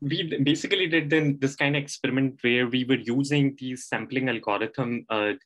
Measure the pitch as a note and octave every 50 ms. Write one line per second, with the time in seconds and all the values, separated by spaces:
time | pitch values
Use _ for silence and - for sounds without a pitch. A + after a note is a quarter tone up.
0 | D3 C#3+ D#3 F3+ F#3 D#3+ D3+ - - C#3+ D3+ - - - G3 G3 F#3 E3 D#3+ E3
1 | D3+ C#3+ D#3+ D#3+ D3+ C#3+ C#3 C#3+ C#3 C3+ C#3 - D3 C#3+ C#3+ D3 C#3+ C#3+ - -
2 | - B2+ A#2+ C3+ C3+ C3 C3 - - B2 A#2+ B2 B2 A#2+ A#2+ C3 B2+ B2 C3+ B2
3 | A2 A#2 A#2+ C3+ C#3 C#3 D3 D3 C#3 C#3 C3+ - C3 B2+ B2+ B2+ - - - A2+
4 | A2 A2+ B2 C3 B2+ C3 A#2+ A2 - A2 G2+ G2+ A2 A2 - - C3 A#2+ A#2+ A#2
5 | - _ A2+ G#2+ G#2 G#2 G2+ F#2+ _